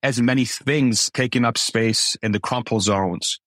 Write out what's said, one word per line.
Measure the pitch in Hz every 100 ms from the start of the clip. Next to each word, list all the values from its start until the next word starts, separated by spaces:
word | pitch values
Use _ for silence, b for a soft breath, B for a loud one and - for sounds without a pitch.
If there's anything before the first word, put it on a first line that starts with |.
as | 135 120
many | 120 131 123
things | - - 147 131 110 - -
taking | 127 123
up | 120 -
space | - 120 113 110 - -
in | 110
the | 104
crumple | - 123 113 110
zones | 98 98 95 87 - -